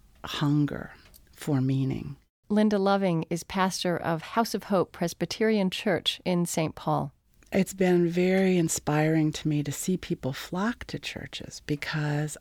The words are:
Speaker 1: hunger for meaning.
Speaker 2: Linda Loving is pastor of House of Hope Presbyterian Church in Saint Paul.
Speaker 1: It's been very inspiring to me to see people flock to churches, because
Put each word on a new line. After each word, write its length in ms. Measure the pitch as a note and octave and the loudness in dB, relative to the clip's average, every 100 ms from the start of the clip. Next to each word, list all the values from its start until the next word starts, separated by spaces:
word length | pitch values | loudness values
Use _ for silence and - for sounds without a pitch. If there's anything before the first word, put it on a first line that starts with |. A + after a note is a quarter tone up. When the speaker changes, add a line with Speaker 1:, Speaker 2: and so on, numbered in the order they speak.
| _ _ - | _ _ -10
Speaker 1:
hunger 680 | - C#3+ D3 C#3+ - - - - - - | -2 2 4 2 -2 -10 -18 -20 -20 -20
for 280 | - - C3+ | -10 -2 0
meaning. 560 | C3 C3+ C3 A2+ C#3+ C#3 _ _ - | 2 0 0 -2 -8 -14 _ _ -2
Speaker 2:
Linda 320 | G#3 G#3+ G#3 | 2 4 2
Loving 460 | G3 G3 F#3+ D#3+ - | 2 2 2 0 -2
is 140 | E3 | -6
pastor 540 | - G3 F#3 - F3+ E3+ | -4 0 0 0 -2 -2
of 240 | - D#3+ | -2 -4
House 320 | - A3+ A3+ | -2 -2 0
of 120 | G3+ - | -4 0
Hope 260 | G3 - | 2 0
Presbyterian 800 | - F3 - F3 - A3+ A3 F#3 | -2 -4 -2 -6 0 2 2 0
Church 520 | - G#3+ E3+ - - | 0 0 0 0 -2
in 220 | F#3 F3 F3 | 0 0 0
Saint 300 | - D#3 - | 0 -2 -2
Paul. 360 | - D3 C#3+ - _ _ _ | -2 -2 -2 -10 _ _ _
Speaker 1:
It's 220 | G3 F#3 | 0 0
been 360 | F#3+ F#3 F3 E3+ | 2 4 4 4
very 480 | F3 F#3 F#3+ F#3+ F3+ | 2 2 4 4 4
inspiring 720 | E3 - - D3+ D#3 D#3+ D#3 | 2 0 0 2 4 4 2
to 140 | - D#3+ | 0 -2
me 140 | D3 | 0
to 100 | C#3+ | -2
see 240 | - - F3+ | -4 -2 -2
people 380 | - E3+ - | -2 -4 -4
flock 520 | - - F3 G#3+ A#3+ - | -6 -8 -4 -2 -4 -8
to 120 | C#3+ | -10
churches, 640 | - - C#3+ - - - - | -10 -10 -12 -12 -14 -10 -6
because 680 | D3 - D#3 D3 D3 D3+ - | -4 -2 -2 0 -2 -4 -6